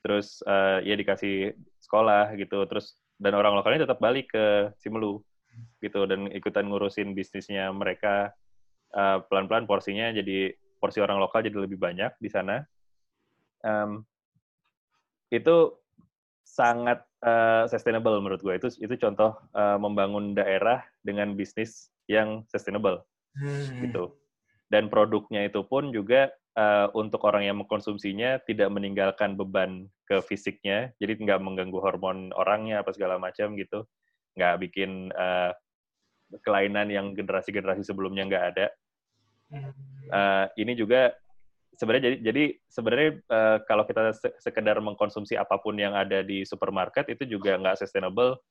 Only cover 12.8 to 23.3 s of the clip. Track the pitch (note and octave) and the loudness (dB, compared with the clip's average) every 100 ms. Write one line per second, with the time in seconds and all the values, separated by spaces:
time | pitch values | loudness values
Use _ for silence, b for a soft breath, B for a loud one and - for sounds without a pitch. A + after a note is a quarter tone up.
12.8 | _ _ _ _ _ _ _ _ A2 G#2+ | _ _ _ _ _ _ _ _ -4 -2
13.8 | G#2 G#2 A2 _ _ _ _ _ _ _ | -2 -6 -14 _ _ _ _ _ _ _
14.8 | _ _ _ _ _ A#2 D#3+ E3+ D#3+ - | _ _ _ _ _ 0 4 6 4 0
15.8 | _ _ _ _ _ _ _ - A#2+ A#2+ | _ _ _ _ _ _ _ 2 2 4
16.8 | A#2+ A#2+ _ _ A#2+ A#2 A2+ A2+ A#2 A#2 | 0 -2 _ _ 2 4 6 4 2 0
17.8 | A#2+ A2+ A2+ G#2 G2 F#2+ F#2+ F#2 B2 - | 0 2 2 0 0 -4 -2 -2 -4 -6
18.8 | A2 - A2 G2+ A2 A2 - - G#2 G2+ | -8 -2 -2 4 2 2 -8 0 2 2
19.8 | G#2 G#2 G2 G#2 G2+ G2+ G2 F#2+ G#2 B2+ | 0 0 0 -2 -2 -2 0 2 2 0
20.8 | - _ G#2 G2+ G2+ G2+ F#2+ - A2 - | -2 _ -6 -4 -4 -4 -6 -6 -8 -10
21.8 | - _ - A2 G#2+ A2 A2 - - G2+ | -20 _ 0 2 2 -4 -6 -6 -4 0
22.8 | G2+ F2+ _ _ _ | 0 -2 _ _ _